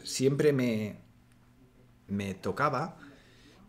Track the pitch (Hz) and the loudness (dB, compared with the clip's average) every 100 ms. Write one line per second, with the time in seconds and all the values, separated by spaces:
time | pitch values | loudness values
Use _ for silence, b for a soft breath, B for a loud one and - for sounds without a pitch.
0 | - - 135 139 151 139 123 107 104 - | -8 0 2 4 4 4 2 0 -4 -8
1 | - - - - - - - - - - | -18 -20 -20 -20 -20 -20 -20 -20 -20 -20
2 | - 101 98 92 104 92 147 131 170 - | -8 -6 -4 -6 -4 0 0 0 -4 -8
3 | B B B B B B | B B B B B B